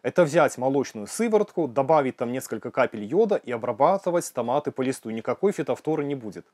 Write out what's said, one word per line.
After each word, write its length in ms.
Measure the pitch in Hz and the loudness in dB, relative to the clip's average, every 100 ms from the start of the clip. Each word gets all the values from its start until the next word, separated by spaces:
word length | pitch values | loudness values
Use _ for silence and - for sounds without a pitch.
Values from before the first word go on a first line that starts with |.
Это 220 | 123 - | 0 2
взять 340 | 160 165 143 - | 4 4 2 2
молочную 480 | 131 139 123 110 101 | 0 0 -2 -8 -8
сыворотку, 640 | - 233 214 208 - 143 | -4 0 2 0 -2 -2
добавить 480 | 117 135 160 131 - | 0 2 2 2 -2
там 160 | 120 | -4
несколько 380 | 131 - 110 123 | -6 -6 -8 -4
капель 340 | - 120 110 | 0 0 -2
йода 320 | 104 165 226 196 | -2 0 2 0
и 160 | - | -2
обрабатывать 800 | 120 123 110 147 196 185 170 - | -4 -4 2 4 4 0 -2 -2
томаты 380 | - 160 143 147 | -4 0 0 -2
по 100 | 131 | -2
листу. 280 | 131 127 113 | -2 -4 -8
Никакой 420 | 113 127 120 190 | -6 -4 0 0
фитофторы 520 | 170 139 123 - 156 | 0 -4 -4 -2 -2
не 100 | 143 | -2
будет. 300 | 139 110 87 - | -6 -8 -12 -16